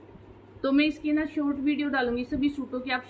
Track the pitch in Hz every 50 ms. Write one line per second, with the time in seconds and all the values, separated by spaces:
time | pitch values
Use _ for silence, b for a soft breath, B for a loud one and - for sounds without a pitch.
0 | - - - - - - - - - - - - - 269 269 285 302 311 294 -
1 | - 302 302 311 320 302 - 302 294 285 277 277 262 294 294 285 294 285 262 269
2 | 247 240 240 247 247 - 302 262 277 285 285 285 254 - 262 254 247 269 254 254
3 | 247 -